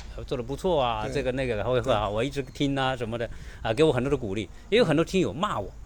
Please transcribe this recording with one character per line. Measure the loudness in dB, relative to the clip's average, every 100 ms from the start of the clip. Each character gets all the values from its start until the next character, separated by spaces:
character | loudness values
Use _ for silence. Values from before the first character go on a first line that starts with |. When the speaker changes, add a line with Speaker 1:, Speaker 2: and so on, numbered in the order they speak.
| -12 -12
Speaker 1:
呃， |
做 | -6 -6
得 |
不 | -4 -2
错 | 0 2
啊， | 2 0 -2
Speaker 2:
对。 | -2
Speaker 1:
这 |
个 | 0
那 | 0 0
个 | 0
的， | 2
会， | 2
会 | 4
啊， | 2 2
Speaker 2:
对。 | 0
Speaker 1:
我 |
一 | -2
直 | -2
听 | -6 -2 0 2
啊 | 0 0
什 | -4
么 | -4
的， | -4 -6 -12 -6
啊， | -2
给 | 4
我 | 4
很 | 4
多 | 2
的 | 0
鼓 | 0
励。” | -4 -4 -10 0
也 | 4
有 | 4
很 | 4
多 |
听 | 2 2
友 | 0
骂 | 0 -4 -4
我， | -6 -10